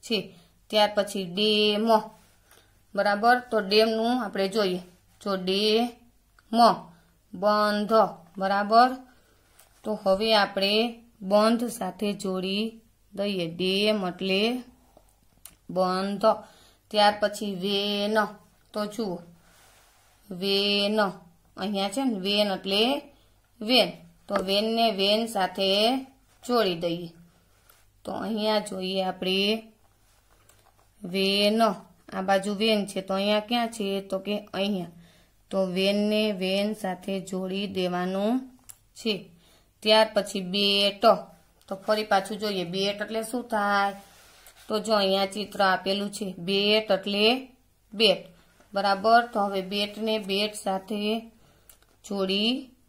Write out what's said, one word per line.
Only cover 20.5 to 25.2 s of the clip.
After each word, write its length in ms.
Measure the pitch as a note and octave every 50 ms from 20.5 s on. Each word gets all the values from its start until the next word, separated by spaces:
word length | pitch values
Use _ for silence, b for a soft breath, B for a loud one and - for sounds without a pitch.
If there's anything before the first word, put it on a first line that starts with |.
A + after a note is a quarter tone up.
| G3 G3 G3+ G3+ G3+ G3+ G3+ G3+ G#3 G#3+ G#3 F#3+ F3 - - - _ _ _ _ _
અહીંયા 380 | - F#3+ G3 G#3 G3 G3 G3+ G3
છે 100 | C4+ C4+
ને 140 | C4 A3+ G3
વેન 320 | F3+ G3 G3+ G#3 G#3 G#3
એટલે 520 | F#3+ F3+ - F#3+ G3 G3+ A3 B3 C#4 D4 - b b b b b b b b _ _ _
વેન. 320 | A3 G#3+ B3+ B3 G3+ E3+ E3+ - - - - _ _
તો 100 | - G3+ G3 F#3+ F#3
વેનને 440 | G3 G3+ G#3+ A3 A3+ A#3 A#3 A3+ G3+
વેન 360 | F#3 F#3+ G3+ G#3 G#3+